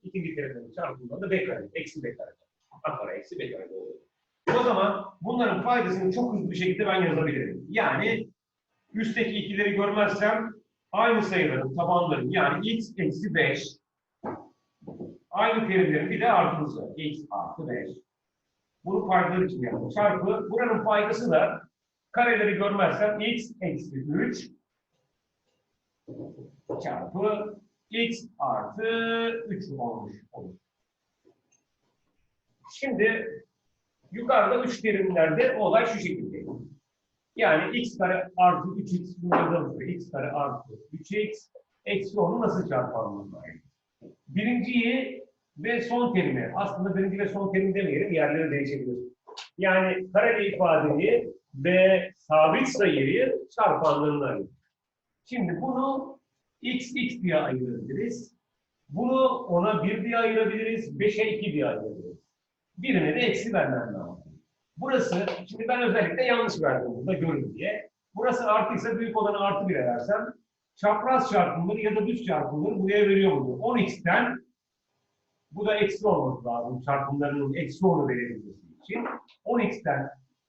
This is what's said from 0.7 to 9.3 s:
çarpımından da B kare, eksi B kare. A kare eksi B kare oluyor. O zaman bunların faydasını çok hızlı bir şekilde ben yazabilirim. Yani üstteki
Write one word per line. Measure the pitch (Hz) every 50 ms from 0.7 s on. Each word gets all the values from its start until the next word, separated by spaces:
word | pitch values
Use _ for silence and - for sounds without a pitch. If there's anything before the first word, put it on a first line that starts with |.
çarpımından | - 185 127 127 131 127 123 117 139 -
da | 196 175
B | 190 - -
kare, | 127 - - - - -
eksi | 160 156 - - 151 135
B | 120 -
kare. | - - - - _ _ _ _ _ _ _ - - -
A | 156 143
kare | 127 - - -
eksi | - - - - -
B | - -
kare | 95 92 92
oluyor. | 92 92 92 - - - - _ _ _ _ _ _ _ _ - - - 247
O | 247
zaman | 240 202 190 202 208 - - - - - -
bunların | 165 226 247 247 233 190 175 185
faydasını | 226 240 247 233 185 180 185 185 185 185
çok | 185 240 247 - 214
hızlı | 185 180 175
bir | 180
şekilde | 180 185 185 185 202 208
ben | 190 185 185 175
yazabilirim. | 160 147 156 151 143 135 - - - - - - -
Yani | 196 220 - - - - 208 226 226 - - - _ _ _ _ _ _ _ _ _ _ _ _ -
üstteki | 220 220 - - 233 220 196